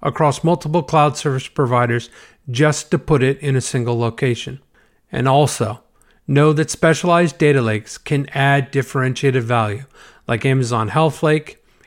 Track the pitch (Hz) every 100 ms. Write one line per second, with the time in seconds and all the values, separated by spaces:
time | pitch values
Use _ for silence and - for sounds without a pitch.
0 | 120 - 151 135 165 170 151 170 - 160
1 | 147 - 147 131 - - 127 123 120 120
2 | - - - _ - 120 151 143 - 156
3 | - 143 131 135 143 131 - 131 120 120
4 | 117 110 131 117 135 131 _ _ _ _
5 | _ 127 131 139 135 - 107 110 _ _
6 | _ _ - 139 151 151 147 - 165 156
7 | 180 170 175 - 147 139 113 107 - -
8 | - 143 139 139 139 139 131 139 127 139
9 | 131 123 139 127 117 120 107 104 139 -
10 | - _ - 113 139 131 117 120 107 151
11 | 160 - 156 156 - - _ _